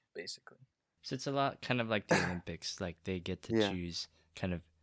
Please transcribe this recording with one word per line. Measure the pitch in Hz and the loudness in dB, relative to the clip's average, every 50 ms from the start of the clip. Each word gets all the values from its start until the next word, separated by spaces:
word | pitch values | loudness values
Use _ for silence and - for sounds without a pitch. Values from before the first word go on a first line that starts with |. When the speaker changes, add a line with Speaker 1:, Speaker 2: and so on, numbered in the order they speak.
| _ _ _ | _ _ _
Speaker 1:
basically. | 85 90 - - - _ - - _ 131 _ _ _ _ _ _ _ | -10 -8 -8 -10 -12 _ -20 -20 _ -20 _ _ _ _ _ _ _
Speaker 2:
So | - - 147 | -8 -6 -6
it's | 131 - | -4 -2
a | 143 | 0
lot | 135 139 139 131 - - | 2 2 2 2 0 -2
kind | - - 127 123 | -2 0 2 2
of | 117 113 | 2 2
like | 110 104 - - | 0 0 4 4
the | - | 4
Speaker 3:
<sighs> | 92 | 4
Speaker 2:
Olympics. | 90 87 90 87 - 87 85 - - - - - | 4 2 0 -4 -4 -8 -8 -6 -6 -8 -6 -4
Like, | 98 87 82 - _ | -4 -6 -6 -6 _
they | 98 92 90 | -4 -4 -2
get | 85 95 92 - - | -2 -4 -4 -4 -2
to | - | 2
Speaker 3:
Yeah. | 113 110 104 98 95 | 4 4 4 4 2
Speaker 2:
choose | 90 87 85 82 - - - _ _ _ _ _ | -2 -4 -4 -6 -6 -8 -8 _ _ _ _ _
kind | - 95 92 | -4 -2 -2
of, | 90 82 - _ _ _ | -2 -2 -6 _ _ _